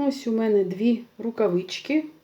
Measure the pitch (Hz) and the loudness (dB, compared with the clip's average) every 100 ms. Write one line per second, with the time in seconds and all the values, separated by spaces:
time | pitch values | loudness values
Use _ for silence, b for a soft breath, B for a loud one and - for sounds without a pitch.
0 | 285 269 233 220 220 208 180 185 233 226 | -2 -2 -2 0 2 2 2 0 2 0
1 | - - 226 233 208 180 180 - - 311 | -4 -10 -6 0 2 0 -2 -8 -2 -2
2 | 302 - | -2 -12